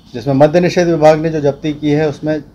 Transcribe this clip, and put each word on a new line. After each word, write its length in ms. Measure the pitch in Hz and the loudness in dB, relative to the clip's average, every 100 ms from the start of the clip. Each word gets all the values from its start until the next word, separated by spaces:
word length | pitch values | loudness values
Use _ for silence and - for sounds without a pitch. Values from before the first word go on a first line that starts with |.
| _ | _
जिसमें 200 | 123 123 | -8 -2
मद्य 260 | 135 151 175 | 2 4 2
निषेध 280 | 175 180 170 | 0 0 0
विभाग 320 | 160 151 156 | 2 4 2
ने 100 | 160 | 0
जो 120 | 156 | -2
जब्ती 320 | 143 135 156 | -4 -4 -6
की 180 | 147 151 | -6 -2
है, 180 | 147 156 | 0 -2
उसमें 340 | 143 151 156 - | -4 -6 -6 -8